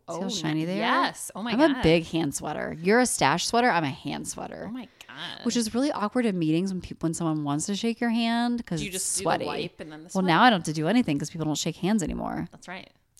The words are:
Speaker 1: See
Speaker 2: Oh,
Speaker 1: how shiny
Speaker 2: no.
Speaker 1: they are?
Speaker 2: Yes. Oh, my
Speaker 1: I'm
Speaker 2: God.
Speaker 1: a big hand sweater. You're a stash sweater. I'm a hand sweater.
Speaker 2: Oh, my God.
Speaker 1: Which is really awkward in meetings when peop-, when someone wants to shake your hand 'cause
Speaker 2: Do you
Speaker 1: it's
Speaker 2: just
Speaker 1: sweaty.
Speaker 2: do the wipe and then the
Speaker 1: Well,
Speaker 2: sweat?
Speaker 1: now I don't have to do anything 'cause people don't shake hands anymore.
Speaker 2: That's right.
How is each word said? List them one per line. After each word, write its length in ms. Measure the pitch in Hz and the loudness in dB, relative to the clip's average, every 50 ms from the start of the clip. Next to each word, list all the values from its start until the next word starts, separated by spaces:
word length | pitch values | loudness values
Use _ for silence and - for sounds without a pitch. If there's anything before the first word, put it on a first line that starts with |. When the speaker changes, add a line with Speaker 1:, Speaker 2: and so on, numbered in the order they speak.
| _ - | _ -10
Speaker 1:
See 60 | 165 | -6
Speaker 2:
Oh, 60 | 165 | -6
Speaker 1:
how 80 | 190 190 | -4 -4
shiny 320 | 220 180 156 156 151 156 | -4 -4 -2 -2 -2 0
Speaker 2:
no. 60 | 160 | -2
Speaker 1:
they 80 | 170 185 | -2 -2
are? 20 | |
Speaker 2:
Yes. 540 | 196 165 190 269 339 349 170 156 - - - - | 0 0 2 2 2 2 0 -2 -6 -12 -12 -10
Oh, 60 | - 208 | -8 -6
my 80 | 240 | -2
Speaker 1:
I'm 60 | 214 | 2
Speaker 2:
God. 140 | 240 311 339 | 4 4 4
Speaker 1:
a 120 | 254 247 220 | 4 4 4
big 220 | 160 165 170 160 | 4 4 4 2
hand 280 | - - 160 160 143 131 | 0 -2 -2 -2 -2 -4
sweater. 440 | - 165 151 151 - - - 147 156 | -4 -6 -6 -6 -6 -6 -6 -6 -2
You're 180 | 165 185 220 247 | 2 4 6 6
a 40 | 254 | 4
stash 400 | - - - 151 135 151 170 - | 4 2 4 4 4 4 2 0
sweater. 220 | - - 233 247 247 | 0 2 4 4 4
I'm 140 | 175 170 156 | 4 4 2
a 60 | 135 | 0
hand 360 | 135 - - 143 156 143 151 | -4 -6 -8 -8 -8 -8 -8
sweater. 400 | - - - - - - - - 190 | -10 -10 -10 -10 -10 -10 -10 -10 -10
Speaker 2:
Oh, 20 | |
my 160 | 233 254 214 - _ - - | -10 -12 -12 -14 _ -20 -20
God. 360 | - 247 269 175 160 - - - | -18 -14 -12 -12 -12 -10 -6 -2
Speaker 1:
Which 140 | 233 220 | -2 0
is 160 | 240 226 214 220 | 0 0 0 0
really 180 | 233 269 302 | 0 0 0
awkward 340 | - - 208 208 - 254 240 | 0 -2 -2 -2 0 2 2
in 120 | 226 190 180 | 2 2 2
meetings 320 | 160 156 156 170 190 190 | 2 2 2 2 2 0
when 100 | 190 180 | -2 -4
peop-, 200 | - - - - - | -6 -10 -8 -4 -4
when 100 | 165 165 | -2 -2
someone 300 | - 170 160 156 156 147 | 0 -2 -2 -2 -2 -2
wants 220 | 143 143 151 156 | -2 -2 -2 -2
to 100 | - 202 | -2 -4
shake 240 | 185 - 233 233 - | -2 -2 -2 -2 0
your 100 | 240 233 | 0 0
hand 540 | 226 233 233 226 233 233 240 240 240 233 233 | 0 2 2 2 2 0 0 0 -2 -2 -4
'cause 140 | - 175 156 | -4 -4 -4
Speaker 2:
Do 60 | - | -4
you 40 | 196 | -4
Speaker 1:
it's 80 | 175 185 - | -4 -4 -4
Speaker 2:
just 120 | - - | -2 -2
Speaker 1:
sweaty. 220 | - 196 165 151 - - | -2 0 0 0 0 -2
Speaker 2:
do 60 | - | -4
the 60 | - | -4
wipe 220 | - 170 175 _ - | -6 -6 -8 _ -12
and 100 | 175 151 | -16 -16
then 80 | 156 151 | -16 -16
the 40 | 160 | -10
Speaker 1:
Well, 160 | 180 - 190 | -4 0 2
Speaker 2:
sweat? 40 | 185 | 4
Speaker 1:
now 180 | 185 160 175 226 | 6 6 8 8
I 60 | 254 | 6
don't 100 | 220 170 | 6 4
have 60 | - | 0
to 80 | 170 151 | -2 -2
do 140 | 160 151 | 0 2
anything 300 | 165 214 254 240 - 147 143 | 2 4 4 4 2 0 -2
'cause 100 | 156 - | -2 -4
people 160 | - 165 156 | -6 -4 -2
don't 120 | 151 147 | -2 -2
shake 200 | - - 196 - | -2 -2 -4 -4
hands 260 | - - 185 220 214 - | -2 0 2 2 2 0
anymore. 440 | 123 120 - - - - - 170 - | -2 -4 -6 -6 -6 -6 -6 -8 -10
Speaker 2:
That's 160 | - - - - | -12 -16 -16 -16
right. 200 | 180 185 - - _ _ _ _ _ _ | -16 -16 -16 -20 _ _ _ _ _ _